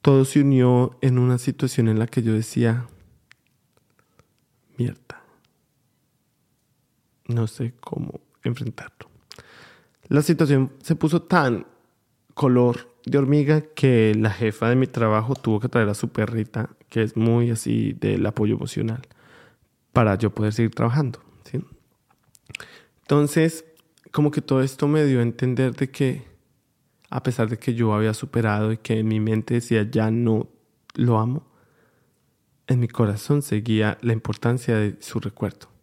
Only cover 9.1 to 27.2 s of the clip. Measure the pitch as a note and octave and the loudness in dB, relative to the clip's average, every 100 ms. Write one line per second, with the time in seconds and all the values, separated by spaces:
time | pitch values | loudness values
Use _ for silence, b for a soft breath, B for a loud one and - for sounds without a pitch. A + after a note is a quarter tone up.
9.1 | _ _ B B B B B B B - | _ _ B B B B B B B -2
10.1 | C#3+ D3+ E3 D#3 C#3 C3 - - D#3+ D#3+ | 0 2 2 4 2 0 -4 -4 -2 0
11.1 | E3+ - F3+ C#3 A2+ - _ _ _ _ | -2 0 0 2 -2 -6 _ _ _ _
12.1 | _ _ - C3+ B2 B2 A#2+ - _ - | _ _ -2 2 4 4 0 -8 _ -2
13.1 | C#3 C3+ D3 C#3+ D#3 D3+ - C3+ A#2+ A2 | 0 2 2 2 0 0 0 2 4 4
14.1 | G#2+ A2 G2+ A2+ G#2 A2+ B2 C3 - A2+ | 2 0 0 -4 -2 0 2 0 0 0
15.1 | G#2+ A2 C3+ - G#2+ A#2+ A#2+ G#2+ G#2 - | 0 0 -4 -2 -2 0 0 0 -2 -6
16.1 | - A2 A#2 A2 - G#2+ - _ - A2 | -4 -4 -2 -6 -6 -8 -10 _ -2 -2
17.1 | - A2+ A#2 A#2+ A2+ - A2+ A2 A#2 G#2 | 0 2 2 0 -2 -2 -2 -2 -2 -2
18.1 | G2 G2 - G#2+ G#2+ A#2 - A2 A2+ - | -2 -4 -2 -2 -2 -6 -6 -6 -6 -12
19.1 | b b b b b _ _ _ - A2+ | b b b b b _ _ _ 2 4
20.1 | G2 A2 G2+ G#2+ G#2+ A2+ - A2+ C3 C#3 | 4 0 0 -2 0 -2 0 0 0 -2
21.1 | - - _ - B2+ - - _ _ _ | -6 -18 _ -12 -10 -10 -18 _ _ _
22.1 | _ _ _ _ - B B B B _ | _ _ _ _ -20 B B B B _
23.1 | D3 D3 D#3 D#3+ D#3+ - _ _ _ - | 2 2 2 0 -2 -18 _ _ _ -10
24.1 | - D3 D3 - C3+ C3+ - C#3+ D#3 D3 | 0 0 0 -2 0 0 -2 0 2 2
25.1 | C3 A#2+ A#2 B2+ B2 C3 A#2+ C3+ - C3+ | 2 0 -2 -4 0 -2 -2 -6 -2 -2
26.1 | B2+ - _ _ _ _ _ _ _ _ | -2 -12 _ _ _ _ _ _ _ _
27.1 | B2+ | -6